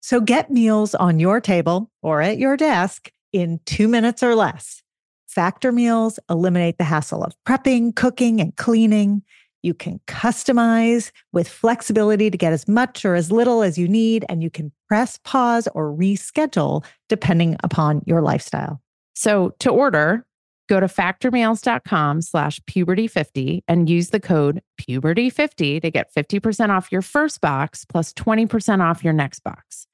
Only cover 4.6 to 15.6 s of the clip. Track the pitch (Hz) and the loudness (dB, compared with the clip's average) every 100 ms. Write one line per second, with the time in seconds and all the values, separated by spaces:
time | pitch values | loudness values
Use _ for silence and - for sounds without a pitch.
4.6 | - - _ _ _ _ _ - 175 - | -16 -20 _ _ _ _ _ -2 -2 0
5.6 | 262 240 240 226 226 220 _ 170 180 180 | -2 2 2 2 0 -4 _ 0 2 2
6.6 | 170 170 165 156 147 - - - - 262 | 0 -2 -2 -2 -4 -6 -8 -10 -2 0
7.6 | 262 254 233 226 254 247 247 226 170 - | 2 2 0 0 0 2 0 2 0 -2
8.6 | - 226 226 214 202 202 - _ _ _ | 0 4 4 4 2 0 -4 _ _ _
9.6 | 175 170 - 175 - - 226 247 - 240 | -6 -6 -8 -12 -12 -4 -2 -2 0 2
10.6 | 233 226 226 240 - _ _ 180 165 - | 4 4 2 0 -2 _ _ -4 -4 0
11.6 | 233 240 - 208 208 214 214 185 170 160 | 0 0 -2 0 2 2 0 0 0 0
12.6 | - 214 247 - 202 175 165 220 240 233 | 0 0 0 -2 -2 0 0 2 2 2
13.6 | 208 160 175 214 226 226 208 170 165 - | 0 0 0 2 2 0 -2 -6 -6 -6
14.6 | 151 _ _ 214 240 - - 269 240 233 | -12 _ _ 0 0 -6 -4 0 2 0